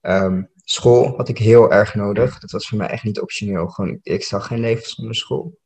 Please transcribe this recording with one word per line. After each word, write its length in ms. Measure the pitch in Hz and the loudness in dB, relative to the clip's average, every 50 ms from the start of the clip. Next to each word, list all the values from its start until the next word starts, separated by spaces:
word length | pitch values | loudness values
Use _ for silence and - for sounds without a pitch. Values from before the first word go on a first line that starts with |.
Ehm, 420 | _ 92 92 95 95 95 92 92 95 - _ _ _ | _ 0 0 0 0 0 -2 -2 -4 -6 _ _ _
school 520 | - - - - 127 120 123 123 127 123 | -8 -8 0 4 6 6 6 4 2 0
had 120 | - - - | -6 -6 -6
ik 100 | 120 - | -4 -2
heel 340 | 110 110 113 120 117 - - | 4 6 8 8 8 8 6
erg 220 | 101 107 104 - | 4 4 2 0
nodig. 440 | 107 101 101 101 95 120 131 - - | -4 -4 -2 0 0 -2 -2 -2 -8
Dat 120 | - 101 | -18 -12
was 180 | - 107 - - | -12 -10 -10 -6
voor 100 | - 107 | -6 -6
mij 100 | 98 - | -6 -6
echt 160 | - 123 - | -8 -6 -6
niet 160 | 110 104 - | -6 -6 -6
optioneel. 460 | - - - - 104 101 98 87 82 | -8 -10 -10 -10 -8 -6 -4 -4 -4
Gewoon, 240 | 85 - - 101 87 | -6 -6 -6 -6 -6
ik, 80 | - - _ | -6 -10 _
ik 200 | - 85 98 - | -6 -6 -4 -4
zag 240 | - - 101 101 | -4 -6 -6 -6
geen 140 | - 120 117 | -6 -6 -4
leven 280 | 113 117 113 113 - - | -2 -2 -2 -2 -4 -12
zonder 240 | - - 123 110 113 | -14 -12 -10 -8 -8
school. 440 | - - - 131 135 - 170 - _ _ | -8 -6 -6 -6 -6 -6 -8 -16 _ _